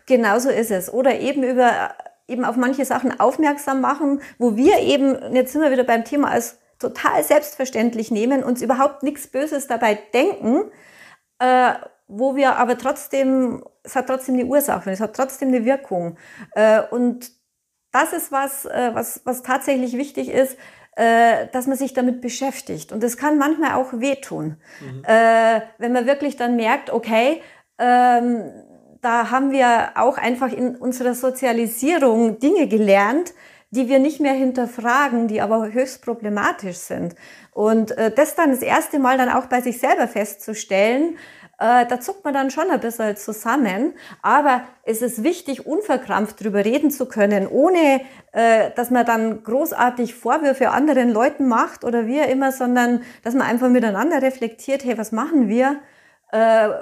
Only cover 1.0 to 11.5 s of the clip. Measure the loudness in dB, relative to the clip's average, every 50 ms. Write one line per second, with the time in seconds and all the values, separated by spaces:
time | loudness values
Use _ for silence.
1 | 2 2 0 0 -2 -4 -2 -2 -2 -2 2 2 2 2 2 0 -2 -6 -8 -12
2 | -20 -20 _ _ _ -10 -6 -6 -4 -2 -2 0 0 0 0 -2 -2 -2 -2 -2
3 | -2 -2 -2 2 0 0 2 2 0 0 0 -2 -4 -4 -4 -2 0 -2 -2 -2
4 | -2 -2 -2 -2 -6 -10 -6 -2 0 0 2 4 4 4 4 4 4 2 2 2
5 | 2 2 0 0 -4 -2 0 0 0 0 0 2 2 2 2 2 2 2 0 -2
6 | -2 -2 -2 0 0 2 0 -2 -2 -4 -10 _ _ _ _ -8 -8 -8 -6 -2
7 | -2 0 0 0 2 2 2 2 2 -2 -6 -8 -6 -4 -2 -2 0 0 0 -2
8 | -4 -4 -2 -2 0 2 0 0 0 -2 -4 -2 0 0 2 2 2 0 0 -2
9 | -6 -6 -6 -6 -10 -8 -6 -4 -4 -4 -4 -6 -6 -4 -4 0 0 0 0 -2
10 | -4 -2 0 2 2 2 0 -2 -2 0 0 0 0 -2 -8 -20 -20 -20 -20 -20
11 | -20 -20 -20 _ _ _ _ -2 0 2